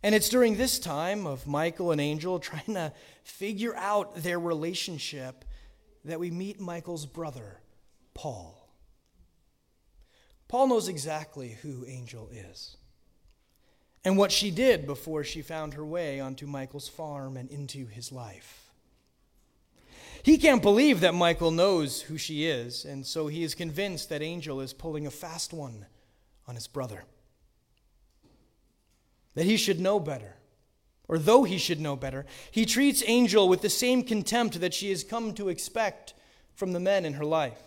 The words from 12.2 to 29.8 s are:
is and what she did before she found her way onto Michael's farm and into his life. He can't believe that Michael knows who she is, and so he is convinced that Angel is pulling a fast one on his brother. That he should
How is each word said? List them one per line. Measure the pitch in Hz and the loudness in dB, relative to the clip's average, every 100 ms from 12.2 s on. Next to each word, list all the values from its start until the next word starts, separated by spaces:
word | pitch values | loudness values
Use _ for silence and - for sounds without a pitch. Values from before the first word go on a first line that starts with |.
| 104 | -16
is | 113 90 90 - - - _ _ _ _ _ _ _ _ _ _ _ 185 | -16 -18 -16 -18 -18 -20 _ _ _ _ _ _ _ _ _ _ _ 0
and | 190 | 4
what | 196 | 4
she | - 202 | 4 0
did | 170 262 202 143 | 2 4 4 2
before | 143 - 156 | -8 -6 -6
she | 147 160 | -6 -8
found | 147 165 151 | -10 -8 -8
her | 139 151 | -10 -8
way | 170 160 135 | -6 -6 -6
onto | 131 131 143 | -8 -10 -10
Michael's | 143 131 143 - | -10 -10 -12 -14
farm | - 160 143 135 131 | -12 -12 -10 -10 -10
and | 123 | -12
into | 143 139 139 127 | -12 -12 -10 -12
his | 107 120 | -12 -14
life. | 131 117 90 - - _ _ _ _ _ _ _ _ _ _ _ _ _ - - - | -14 -14 -16 -20 -20 _ _ _ _ _ _ _ _ _ _ _ _ _ -20 -20 -4
He | - 311 | 6 8
can't | 330 254 | 10 8
believe | 185 208 294 220 | 8 8 8 6
that | 175 | 4
Michael | 170 175 170 165 | 6 4 4 2
knows | 165 190 185 143 127 | 4 4 4 0 -4
who | - 156 | -8 -8
she | - 151 160 | -6 -2 -2
is, | 135 117 120 147 | -2 -4 -10 -10
and | 139 135 | -10 -8
so | 160 151 | -6 -4
he | 151 | -4
is | 165 - | -6 -4
convinced | 170 151 202 170 - | -6 -4 -4 -6 -6
that | 151 | -6
Angel | 156 175 156 135 | -6 -8 -8 -6
is | 135 | -8
pulling | - 165 151 147 | -10 -8 -6 -6
a | |
fast | - 175 160 - | -8 -12 -8 -8
one | 165 139 110 101 _ _ _ _ _ - | -8 -10 -12 -18 _ _ _ _ _ -14
on | 120 | -12
his | - | -10
brother. | 143 127 101 - _ _ _ _ _ _ _ _ _ _ _ _ _ _ _ _ _ _ _ _ _ _ - | -8 -8 -10 -16 _ _ _ _ _ _ _ _ _ _ _ _ _ _ _ _ _ _ _ _ _ _ -2
That | 170 | 2
he | 220 | 2
should | 220 180 | 2 0